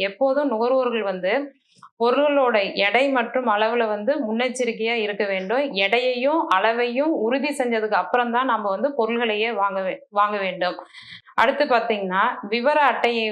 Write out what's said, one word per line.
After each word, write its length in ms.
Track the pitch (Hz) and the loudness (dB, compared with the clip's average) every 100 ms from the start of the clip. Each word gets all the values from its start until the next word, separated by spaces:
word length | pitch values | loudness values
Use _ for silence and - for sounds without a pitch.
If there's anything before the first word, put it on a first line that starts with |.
| 196 | -6
எப்போதும் 420 | 196 269 269 285 | 0 0 2 0
நுகர்வோர்கள் 560 | 226 233 262 247 226 196 | 0 0 0 0 -2 -4
வந்து 200 | 185 180 240 285 - _ _ - _ | -4 -2 -2 -4 -12 _ _ -20 _
பொருள்களோட 560 | 233 262 294 285 254 220 196 190 202 | 0 2 2 4 4 2 0 0 2
எடை 160 | 226 277 262 | 2 2 2
மற்றும் 320 | 226 262 240 | 0 -2 0
அளவுல 300 | 208 220 240 220 | 2 2 2 0
வந்து 180 | 208 208 302 233 | 0 -2 -2 -2
முன்னெச்சரிக்கையா 680 | 226 254 247 240 202 220 233 208 | -2 -2 -2 -4 -2 -2 -2 -2
இருக்க 180 | 202 208 | -2 -2
வேண்டும். 320 | 190 185 240 285 190 | -2 -2 -2 0 0
எடையையும் 580 | 196 233 254 247 262 320 330 185 | 2 2 0 0 0 0 2 2
அளவையும் 580 | 214 233 240 240 302 302 220 | 2 2 0 0 0 0 0
உறுதி 260 | 269 285 285 | 0 0 -2
செஞ்சதுக்கு 380 | 247 226 214 208 | -2 0 0 0
அப்புறம் 320 | 262 247 240 233 | 2 0 2 0
தான் 160 | 262 | 0
நம்ம 140 | 220 202 | 0 -2
வந்து 160 | 196 277 285 | -2 -2 0
பொருள்களையே 520 | 220 233 240 208 226 214 | -2 0 -2 -2 -2 0
வாங்க 180 | 196 190 190 | -2 -2 -6
வே-, 160 | - - 202 | -8 -4 0
வாங்க 160 | 208 208 | 0 0
வேண்டும். 320 | 190 175 180 175 - - - - - - | -4 -2 -4 -4 -12 -20 -20 -20 -6 0
அடுத்து 200 | 226 277 285 | 2 2 2
பாத்தீங்கன்னா 500 | 240 220 214 190 185 226 247 208 | 2 0 -2 -2 0 0 -2 -4
விவர 260 | 226 247 302 277 | -2 2 4 2
அட்டையை 360 | 226 240 233 220 | 2 0 0 -2